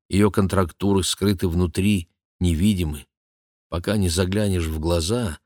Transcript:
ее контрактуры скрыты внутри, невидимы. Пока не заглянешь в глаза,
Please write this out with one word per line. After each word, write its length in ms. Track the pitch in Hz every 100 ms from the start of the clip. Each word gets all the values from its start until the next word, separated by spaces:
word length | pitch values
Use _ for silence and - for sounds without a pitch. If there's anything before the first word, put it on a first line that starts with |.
| -
ее 220 | 92 104
контрактуры 720 | 101 95 95 90 - 98 98
скрыты 440 | 87 - 98 95 95
внутри, 640 | 85 90 - 98 101 82 _ _ -
невидимы. 680 | 90 80 101 95 82 71 67 _ _ _ _ _ -
Пока 300 | 85 87 104
не 100 | 92
заглянешь 560 | 82 92 98 104 92
в 160 | 82 78
глаза, 600 | 80 87 78 120 110 76